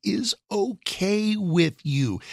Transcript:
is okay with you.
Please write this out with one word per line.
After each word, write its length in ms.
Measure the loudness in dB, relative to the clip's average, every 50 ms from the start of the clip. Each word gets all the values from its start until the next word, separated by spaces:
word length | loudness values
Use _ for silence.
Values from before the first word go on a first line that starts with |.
| -4
is 320 | -2 -2 0 -2 -2 -4 -6 _ -6
okay 840 | -2 -2 -2 -2 -4 -6 -8 -8 -4 -2 0 0 2 2 2 0 0
with 400 | 0 0 2 4 4 4 4 2 -2 -4
you. 360 | -2 0 2 2 2 0 -4 -8 -12